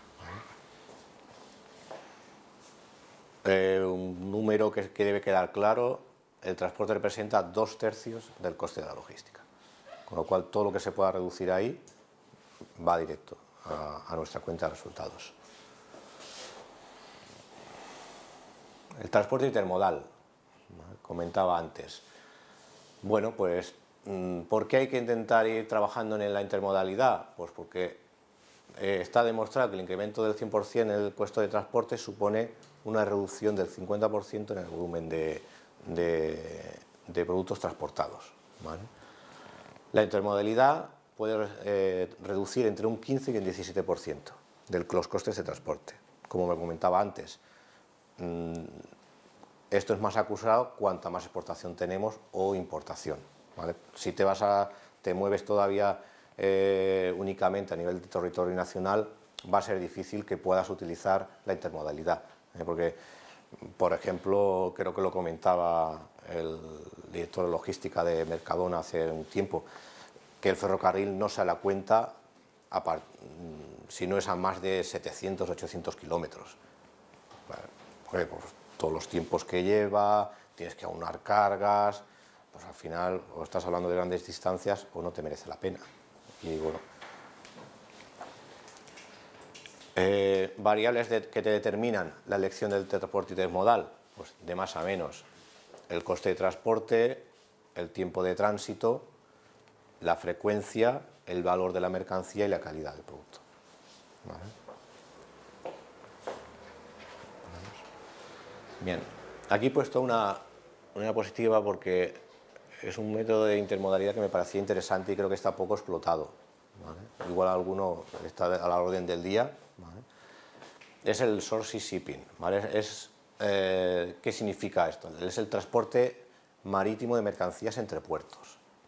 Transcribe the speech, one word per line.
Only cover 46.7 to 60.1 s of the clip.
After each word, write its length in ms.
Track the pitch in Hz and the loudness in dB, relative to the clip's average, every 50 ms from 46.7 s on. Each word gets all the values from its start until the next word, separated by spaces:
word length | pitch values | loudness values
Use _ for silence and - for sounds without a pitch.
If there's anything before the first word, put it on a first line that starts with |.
| 82 78 - 92 90 92 | -2 0 2 4 4 4
antes, 400 | 104 98 - - - - - - _ - - - - - - - - - - _ _ _ _ - | 4 2 -2 -6 -10 -12 -14 -18 _ -20 -20 -20 -20 -20 -20 -20 -20 -20 -20 _ _ _ _ -8
mm, 460 | 90 85 85 85 85 82 85 85 82 - - - - - - - - - - - - - - - - - - - - - | -6 -6 -4 -4 -4 -6 -6 -8 -8 -10 -14 -16 -18 -18 -20 -20 -20 -20 -20 -20 -20 -20 -20 -20 -20 -20 -20 -20 -4 0
esto 220 | - 98 - - 110 | 2 2 2 2 2
es 80 | 95 | 2
más 160 | 107 101 95 | 2 2 2
acusado 580 | 110 104 - 104 95 113 113 110 120 127 123 - - | 2 2 0 -2 -2 2 4 4 4 4 2 -2 0
cuanta 320 | 104 98 92 90 - 87 | 0 0 0 0 -2 -6
más 140 | 87 90 87 | -6 -6 -6
exportación 520 | - - 90 87 - 85 - - 87 85 | -8 -8 -8 -8 -8 -8 -8 -8 -10 -4
tenemos 420 | - 107 90 92 95 104 110 107 - - - - | -4 -2 -2 0 0 -2 -2 -4 -6 -12 -8 -2
o 220 | 92 95 98 101 | 0 0 2 2
importación, 640 | 92 87 - 78 76 - - 80 - - - 73 69 - - - - - - - | 0 -2 -4 -6 -8 -8 -8 -10 -8 -6 -6 -6 -6 -8 -14 -20 -20 -20 -16 -12
¿vale? 200 | 90 85 85 82 - - - - | -6 -6 -6 -6 -6 -10 -18 -14
Si 180 | - - 95 87 | -6 -6 -4 0
te 120 | - 98 | 4 4
vas 160 | 98 95 95 | 4 4 4
a, 300 | 104 101 101 101 101 101 - - - - - - - | 4 6 6 6 4 2 -2 -8 -18 -20 -20 -8 -4
te 100 | 95 90 | -2 0
mueves 320 | 92 98 98 104 104 - | 0 2 2 2 0 2
todavía, 560 | - 104 104 101 98 98 101 101 101 98 - - - - - - - - - | 2 4 4 4 4 4 4 4 2 2 0 -4 -14 -20 -20 -20 -18 -6 0
eh, 760 | 95 98 98 95 98 98 98 95 95 95 95 95 92 90 90 90 | 2 4 6 6 6 6 4 4 4 4 4 4 2 2 0 0
únicamente 560 | 98 98 95 95 98 92 95 101 98 95 - | -2 -2 0 2 2 2 2 2 0 -2 -4
a 20 | |
nivel 240 | 85 85 90 90 90 | -2 -2 -2 -2 -4
de 60 | - | -4
territorio 480 | - - 92 87 87 85 90 90 90 92 | -4 -2 -2 -2 0 0 0 0 0 0
nacional, 560 | 90 87 - - 98 92 95 101 107 107 107 - - - - - - - 95 98 | 0 -2 -2 -2 -2 0 2 4 2 2 0 -6 -14 -20 -20 -18 -16 -2 0 2
va 60 | 101 | 2
a 40 | 95 | 2
ser 160 | 113 101 95 | 2 0 -2
difícil 460 | 90 82 - 98 92 - | -2 -4 -6 -8 -8 -6